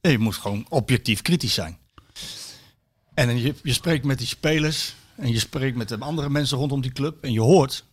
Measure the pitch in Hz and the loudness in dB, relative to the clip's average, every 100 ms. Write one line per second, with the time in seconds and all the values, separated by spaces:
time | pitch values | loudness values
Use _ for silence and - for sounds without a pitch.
0 | 180 123 110 95 104 101 - 151 107 123 | 4 4 2 -2 -6 -6 -2 -2 2 0
1 | - 104 - 165 110 - 82 90 _ - | 2 -2 0 0 0 -4 -4 -10 _ -20
2 | _ - - - - - - _ _ _ | _ -16 -14 -14 -16 -20 -20 _ _ _
3 | _ - 123 120 123 - 151 123 165 156 | _ 0 0 2 -2 -4 -4 -2 0 0
4 | 139 127 120 - 156 156 156 156 - - | 0 -2 -4 -4 0 2 0 -2 -8 -12
5 | _ - 139 113 - 135 131 120 110 110 | _ -6 -2 -2 -2 -2 -2 -2 -6 -6
6 | 135 160 143 143 139 139 143 139 127 127 | -4 -4 0 0 0 -2 -2 -2 -4 -4
7 | 147 - 135 110 113 185 135 - _ | -4 -4 -2 4 8 8 6 -2 _